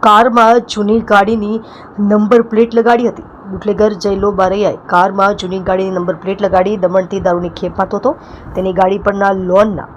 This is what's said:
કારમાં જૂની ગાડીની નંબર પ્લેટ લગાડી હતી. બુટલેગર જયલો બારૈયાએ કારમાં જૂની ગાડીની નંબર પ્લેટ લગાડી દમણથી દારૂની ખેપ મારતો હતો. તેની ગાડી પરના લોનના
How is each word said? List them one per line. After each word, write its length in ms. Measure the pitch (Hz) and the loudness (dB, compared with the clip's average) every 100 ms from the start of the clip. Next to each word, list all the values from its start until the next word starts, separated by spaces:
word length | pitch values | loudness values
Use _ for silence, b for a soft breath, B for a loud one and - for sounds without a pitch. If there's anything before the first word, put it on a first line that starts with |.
| 226 | 6
કારમાં 540 | 208 247 233 226 240 240 | 6 4 4 4 4 0
જૂની 320 | 220 202 226 - | -4 0 0 2
ગાડીની 480 | 208 202 226 208 220 B B B - | 2 2 0 -2 -6 B B B -4
નંબર 420 | 202 208 214 240 | 0 2 4 2
પ્લેટ 340 | 226 220 233 233 | 2 0 2 2
લગાડી 300 | 226 233 240 | 2 2 0
હતી. 140 | - - - 196 | -4 -16 -20 -12
બુટલેગર 380 | 190 208 196 214 202 | -8 -4 0 0 0
જયલો 280 | 202 196 202 | -4 -2 -2
બારૈયાએ 500 | 185 185 196 190 - - | 0 0 0 -2 -4 -2
કારમાં 540 | 180 190 196 196 208 | 0 0 2 0 0
જૂની 180 | 185 190 185 | -6 -6 -2
ગાડીની 260 | 185 190 185 | -2 -2 -4
નંબર 240 | 175 165 190 | -4 -6 -6
પ્લેટ 180 | 196 196 | -4 0
લગાડી 300 | 185 185 214 | 2 0 0
દમણથી 480 | 180 185 185 196 180 | 0 0 -2 -4 -2
દારૂની 280 | 175 175 170 | -2 -4 -8
ખેપ 160 | 180 170 | -8 -4
મારતો 240 | 190 202 | -4 -2
હતો. 140 | 247 320 B B B | -4 -6 B B B
તેની 220 | - 185 185 | -6 -4 0
ગાડી 200 | 190 196 208 | 0 2 -2
પરના 240 | 202 202 196 185 | 0 0 0 0
લોનના 420 | 185 220 185 - | 2 2 -2 -10